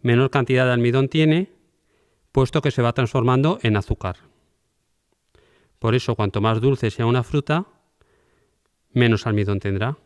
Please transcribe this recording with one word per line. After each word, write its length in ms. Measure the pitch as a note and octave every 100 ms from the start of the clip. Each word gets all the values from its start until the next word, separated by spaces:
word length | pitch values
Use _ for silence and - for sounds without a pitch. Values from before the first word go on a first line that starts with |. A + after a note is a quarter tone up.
menor 280 | B2 A#2+ A#2+
cantidad 360 | C#3+ B2+ B2+ B2+
de 60 |
almidón 380 | B2 A#2+ B2+ C3+
tiene, 420 | D#3 D#3 D#3+ F#3+ _ _ _ _ _ _ _ _
puesto 300 | - C3 D#3+
que 100 | C#3+
se 100 | -
va 120 | A#2+
transformando 680 | A#2+ A#2+ - A#2 B2+ D3 F#3
en 140 | A#2 G#2
azúcar. 400 | - A2 F#2+ F2 _ _ _ _ _ _ _ _ _ _ _ _ _ _ _ _
Por 160 | A2+ A#2+
eso, 200 | - A#2
cuanto 240 | G#2 G#2
más 220 | G#2+ A2+
dulce 300 | B2 C3+ A2+
sea 160 | - A#2
una 160 | B2
fruta, 420 | A#2+ D3+ - D3+ F#3+ _ _ _ _ _ _ _ _ _ _ _ _
menos 340 | B2 A#2+ G#2+ -
almidón 320 | G#2+ G2+ G2+
tendrá. 380 | G2+ G2 A2 D3